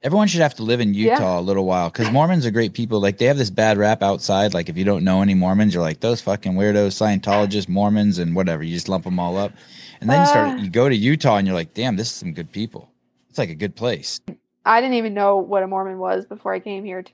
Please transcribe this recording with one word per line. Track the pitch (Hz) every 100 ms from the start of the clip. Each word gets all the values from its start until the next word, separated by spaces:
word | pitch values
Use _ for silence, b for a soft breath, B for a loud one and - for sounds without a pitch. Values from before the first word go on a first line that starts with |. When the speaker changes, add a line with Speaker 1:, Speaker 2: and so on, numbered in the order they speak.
Speaker 1:
Everyone | 147 190 208
should | 170
have | 156 -
to |
live | 110 120
in | 110
Speaker 2:
Yeah. | 101 110 254
Speaker 1:
Utah | 92 90
a |
little | 90 98 92
while, | 92 85
'cause | - 110
Mormons | 123 160 180 123
are |
great | 107 113
people. | - 117 110
Like, | 98 98
they | 123
have | 143
this | 113
bad | 92 110 104
rap | 104 110
outside. | 98 98 - 98 104
Like, | 87 85
if | 82
you | 95
don't | 98
know | 92 92
any | 101
Mormons, | 95 90 98 107
you're | 87
like, | 82 80
"Those | 113 120
fucking | - 101 -
weirdos, | 92 101 104 101 95
Scientologists, | 107 98 104 101 104 104 92
Mormons, | 92 104 104 104 90
and | 85 85
whatever." | 92 80
You | 80
just | 85 82
lump | 95 87
'em | 90
all | 87 90
up. | 101 - B B B B
And | 220
then | 277
you | 285
start, | 294 294 254
Speaker 2:
Uh. |
Speaker 1:
you | 202
go | 165 135
to | 120
Utah | 110 151 139 104
and | 98
you're | 90
like, | 82
"Damn, | - 123 98
this | 117
is |
some | - 87
good | 80 80
people. | - 110 - - _ _ _ _
It's, | -
like, | 110
a | 78
good | 101 -
place." | 117 92 - - - - _ _ -
Speaker 2:
I | 226
didn't | 262 247
even | 226
know | 202 202 196
what | 185 196
a | 190
Mormon | 190 190 185
was | 185 190 202
before | 214 202
I | 190
came | 196 196
here. | 202 185 180